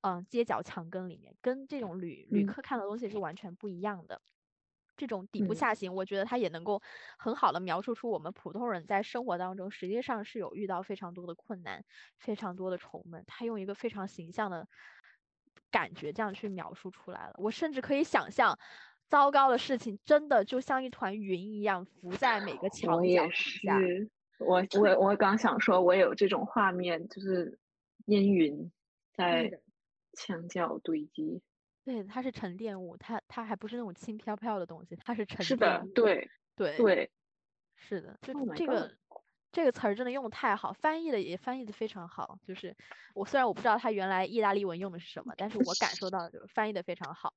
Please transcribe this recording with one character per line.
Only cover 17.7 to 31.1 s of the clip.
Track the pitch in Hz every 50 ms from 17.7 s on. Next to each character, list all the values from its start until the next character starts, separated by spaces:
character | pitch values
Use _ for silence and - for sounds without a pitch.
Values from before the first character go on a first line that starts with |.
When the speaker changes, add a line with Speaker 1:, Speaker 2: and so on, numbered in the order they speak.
| 285
Speaker 1:
至 | 262
可 | 247 - 285
以 | 277 320
想 | - - 220 156 -
象， | 208 - 240 208 - - - - - - - - _ _ _
糟 | _ - 285 277 277
糕 | 285 277 269 269
的 | 247
事 | 262 - - 269
情 | 233 - 233 202 214 _
真 | - 302 294 302 294
的 | 285 226 196
就 | - 254 254
像 | 262 - 277 262 262
一 | 254
团 | - - 240 190 196
云 | 220 208 196 185 170
一 | 185 208 214 208
样 | 202 208 196 180 190
浮 | - _ _ - 175 190
在 | - 269 254 226 208
每 | 202 185 -
个 | - - 196
墙 | - - - - 165
角 | 170
底 | 175 180 180
下。 | 180 156
Speaker 2:
我 |
也 | 165
是， | 175 - - - - - 196 190 196 196 190 180 175 185 214 220 _ _ _ _ _ _
我， | - - 185 180 185
Speaker 1:
对。 | 185 - 196 214 202 185
Speaker 2:
我， | - 196 196
我 | 208
刚 | 202 214 190 202
想 | 220 - 202 139 220
说 | - - 196 180
我 | 185 175 180
有 | 196 185 143 -
这 | - 202
种 | 190 202 - 226
画 | - - 240 208 190
面， | 180 180 180 180 170 160 - -
就 | - 196
是 | 190 190 185 180 170 - - _ _ _ _ _ _ _ _ _ -
阴 | - 208 202 196 202 196
云 | 180 160 147 143 147 165 170 _ _ _ _ _ _ _ _ _
在 | - 180 175 170 165 -
Speaker 1:
对 | 202
的。 | 180 - _ _ _ _ _ _ _ _ _ _ -
Speaker 2:
墙 | - - - 185 165 170 170
角 | - 185 170 160 - -
堆 | _ - 165 156 151
积。 | -